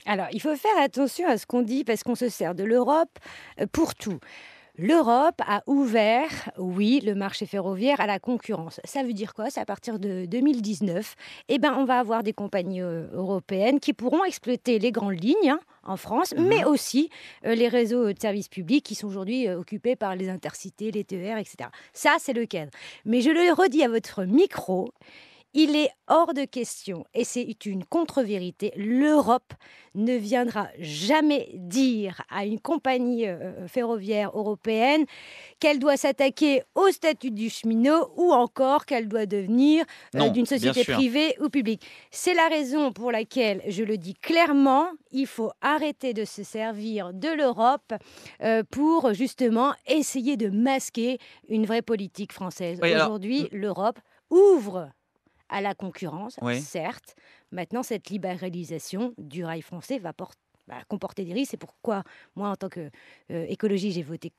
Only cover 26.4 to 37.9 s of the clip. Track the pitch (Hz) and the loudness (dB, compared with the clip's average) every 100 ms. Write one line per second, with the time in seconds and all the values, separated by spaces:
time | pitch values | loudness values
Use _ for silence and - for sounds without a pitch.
26.4 | 269 254 233 - - 170 - - 240 254 | -4 -6 -8 -8 -12 -12 -8 -4 -4 -4
27.4 | 233 214 214 190 180 330 320 277 220 202 | -6 -8 -8 -8 -4 -2 0 -2 -2 -2
28.4 | 180 - 202 175 208 254 294 302 208 247 | -6 -6 -8 -6 -2 2 6 4 4 2
29.4 | - - - - _ 196 226 247 208 247 | 0 -18 -20 -20 _ -4 0 0 0 0
30.4 | 240 214 196 - 165 151 196 311 302 285 | 0 -2 -6 -10 -10 -6 2 4 4 2
31.4 | - 185 180 220 262 220 196 170 - 190 | 0 -10 -4 2 2 2 -4 -6 -10 -6
32.4 | 202 214 - 320 262 247 247 233 214 170 | -4 -6 -4 -2 0 0 0 0 -2 -4
33.4 | 185 180 180 262 233 226 190 208 202 208 | -10 -12 -6 -4 -2 -4 -2 -2 -2 -4
34.4 | 208 208 226 220 247 311 285 - - - | -4 -4 -2 2 4 4 2 -4 -20 -20
35.4 | - _ 302 294 285 277 285 - 269 - | -20 _ 2 4 4 4 2 2 2 4
36.4 | 302 269 - - 392 - 320 302 262 208 | 4 4 2 2 4 4 0 0 -4 -4
37.4 | 220 - 226 226 262 | -6 -4 0 4 4